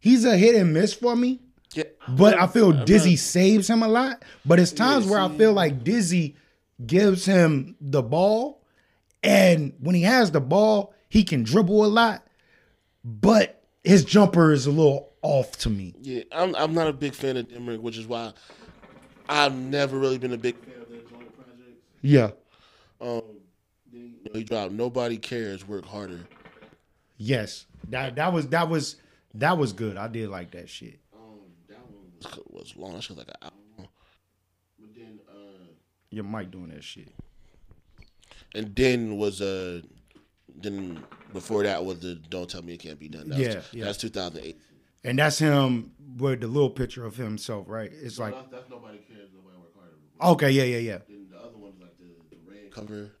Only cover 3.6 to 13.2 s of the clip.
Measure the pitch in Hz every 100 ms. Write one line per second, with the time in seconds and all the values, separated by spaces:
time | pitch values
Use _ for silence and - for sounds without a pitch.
3.6 | 196 226 226 226 262 247 - - 139 175
4.6 | 175 - 240 285 196 208 185 151 220 202
5.6 | 165 135 120 233 175 180 151 - _ _
6.6 | _ _ 117 175 208 185 185 190 165 143
7.6 | 135 - 143 143 117 156 196 220 277 285
8.6 | _ _ _ _ _ _ 208 202 190 165
9.6 | 143 - 135 180 180 254 208 151 131 180
10.6 | 214 208 202 _ _ 220 180 147 110 170
11.6 | 180 214 214 220 226 196 _ _ _ _
12.6 | _ _ _ _ 120 107